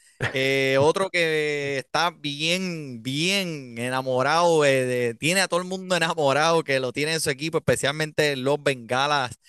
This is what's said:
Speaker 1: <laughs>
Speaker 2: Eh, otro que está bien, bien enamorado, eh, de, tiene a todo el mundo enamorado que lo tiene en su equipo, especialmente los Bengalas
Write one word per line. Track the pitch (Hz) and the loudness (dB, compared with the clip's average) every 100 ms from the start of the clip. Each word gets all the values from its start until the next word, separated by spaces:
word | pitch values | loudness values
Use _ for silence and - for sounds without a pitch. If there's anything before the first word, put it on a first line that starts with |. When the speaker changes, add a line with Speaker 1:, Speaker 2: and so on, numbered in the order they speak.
| _ - | _ -6
Speaker 1:
<laughs> | 117 135 | -4 -2
Speaker 2:
Eh, | 135 135 135 135 | 0 2 2 4
otro | 147 180 190 | 4 2 0
que | 180 165 156 151 147 139 139 | 0 0 0 -2 -2 -4 -6
está | - 147 170 | -4 0 0
bien, | 165 147 143 160 180 185 165 143 120 | -2 -8 -4 -2 -2 -2 -6 -10 -10
bien | 113 135 175 196 180 156 127 117 | -6 -2 0 0 -2 -6 -10 -6
enamorado, | 123 131 131 127 135 160 175 165 143 | -4 -2 0 0 2 4 4 4 4
eh, | 135 127 | 4 2
de, | 123 123 113 | 0 -2 -2
tiene | 147 190 | 0 0
a | 185 | 2
todo | 175 | 0
el | 180 | -2
mundo | 190 185 180 | -6 -2 0
enamorado | 165 165 143 135 160 165 | 0 2 2 4 4 2
que | 151 135 | 2 0
lo | 127 | -2
tiene | 123 147 | -2 -2
en | 160 | -2
su | 147 | -2
equipo, | 131 156 160 | -4 -2 -2
especialmente | - 123 135 151 156 - 151 135 | 0 0 0 -2 -4 0 0 2
los | 127 147 | 0 0
Bengalas | 143 131 113 123 143 147 127 - | 0 -4 -2 -2 0 0 -2 -8